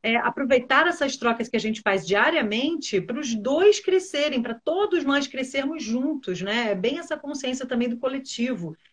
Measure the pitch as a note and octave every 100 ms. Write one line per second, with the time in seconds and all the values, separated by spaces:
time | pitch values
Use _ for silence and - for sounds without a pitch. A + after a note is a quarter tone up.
0 | G#3+ A#3 F4 - C4+ B3+ B3 C4+ E4 E4+
1 | C#4 - A#3 A#3 A3+ A3+ G#3+ A3 - G3
2 | D3+ G3+ B3+ E4 A3 G#3+ C#4+ E4 - G3
3 | - B3 D4 A3+ G#3 D4 G4+ G#4 - F#4
4 | F#4 D4 D4 C4+ A#3 A3+ - F4 G4+ F4
5 | C#4 C#4 C#4 C4 B3+ C#4 C4+ D#4+ G#3+ A#3
6 | C#4 D4 - F3+ F#3+ A3+ A3+ G3 G#3+ D4+
7 | E4 D4+ C#4 C#4+ C4 B3+ B3 A#3+ A#3+ A#3
8 | C4 C4+ C4+ - B3 G#3+ E3 D#3 _